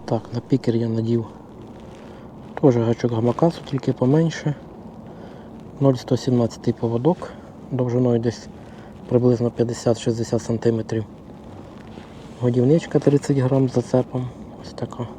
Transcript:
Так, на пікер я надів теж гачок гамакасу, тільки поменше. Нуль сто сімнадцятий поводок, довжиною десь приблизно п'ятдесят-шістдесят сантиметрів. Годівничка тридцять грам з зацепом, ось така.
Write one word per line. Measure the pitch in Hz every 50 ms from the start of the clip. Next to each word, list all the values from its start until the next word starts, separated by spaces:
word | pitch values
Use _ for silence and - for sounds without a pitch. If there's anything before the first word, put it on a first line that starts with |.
| -
Так, | - 127 110 113 - -
на | 120
пікер | - - - 123 - 123 113
я | 113 117 113
надів | 113 113 113 113 117 117 110 - - - - - - - - - - - - - - - - - - - - - - - - - - -
теж | - 143 120
гачок | 120 113 113 117 - - 120
гамакасу, | 120 113 113 120 117 - 160 170 - - - -
тільки | - 127 - -
поменше. | 123 - 127 127 143 160 165 160 - - - 151 143 - - - - - - - - - - - - - - - - - - - - - - - - -
Нуль | 139 135 131
сто | 123 - - 135
сімнадцятий | 120 - - 127 120 117 110 - - - 123 113
поводок, | - - 113 117 120 123 156 180 - - - - - - - - - - -
довжиною | 139 123 127 123 117 127 127 123 120 117
десь | 113 120 113 - - - - - - - - - - - - - - -
приблизно | 127 120 120 123 123 110 120 117
п'ятдесят-шістдесят | - - 120 117 120 - - 127 113 - - 123 117 117 113 - - 113
сантиметрів. | - - 117 110 - 117 113 113 110 - 113 110 110 - - - - - - - - - - - - - - - - - - - - - - - - - - -
Годівничка | 123 123 120 127 120 131 156 170 - - - 147
тридцять | - 151 143 143 - - 143 139
грам | 127 131 135 135 135 127
з |
зацепом, | - 123 120 - - 127 123 - - 127 127 123 - - 104 - - -
ось | - -
така. | - - 120 - - - 120 - -